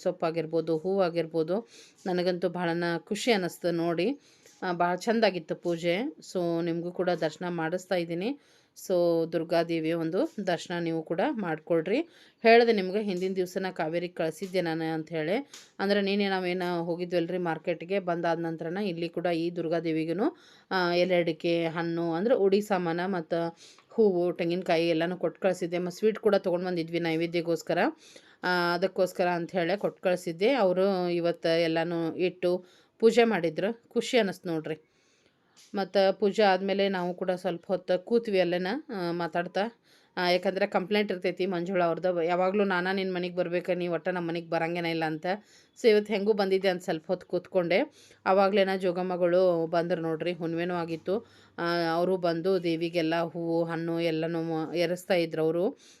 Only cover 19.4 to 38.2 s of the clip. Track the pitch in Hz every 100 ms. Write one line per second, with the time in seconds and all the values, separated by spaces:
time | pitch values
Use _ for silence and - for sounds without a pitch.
19.4 | 170 170 165 170 165 160 160 170 294 -
20.4 | - - - 190 175 175 185 175 170 160
21.4 | 170 170 165 160 170 170 170 165 226 262
22.4 | 196 196 208 185 170 170 185 180 160 170
23.4 | 170 - - - - - 208 175 175 175
24.4 | 170 175 180 165 170 160 170 175 165 -
25.4 | 190 180 170 175 180 - 214 202 208 196
26.4 | 190 175 185 175 165 170 170 160 170 170
27.4 | 165 165 - 170 262 - - - - _
28.4 | 180 180 175 175 185 190 180 - 175 175
29.4 | 170 185 165 202 175 - 190 175 180 165
30.4 | 214 269 190 180 196 185 180 175 170 165
31.4 | 170 165 165 165 170 170 165 139 180 180
32.4 | 180 180 - _ _ - 226 220 226 190
33.4 | 165 156 190 233 _ 240 - 240 196 175
34.4 | - 160 156 156 _ _ _ _ _ _
35.4 | _ _ - 202 180 202 190 190 208 196
36.4 | 202 185 196 190 196 190 175 180 185 180
37.4 | 185 170 - 180 - 180 180 233